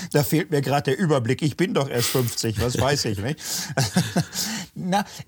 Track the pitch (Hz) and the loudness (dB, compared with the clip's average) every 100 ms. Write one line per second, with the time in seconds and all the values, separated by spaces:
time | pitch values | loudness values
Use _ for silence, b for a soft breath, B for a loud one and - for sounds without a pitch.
0 | - 147 143 156 175 147 135 143 139 131 | 0 2 4 2 2 0 2 0 2 2
1 | 180 147 113 127 156 - 175 - 135 123 | 2 2 2 0 0 0 0 2 0 0
2 | 117 139 120 - 113 104 120 120 127 143 | 0 0 0 -2 -2 0 0 2 2 2
3 | 123 98 107 156 B B B 139 120 - | 0 -2 -4 -6 B B B -2 0 0
4 | 117 175 - - - 220 175 - 185 190 | 0 0 -2 -4 -6 -6 -10 -8 -2 0
5 | 202 B | -2 B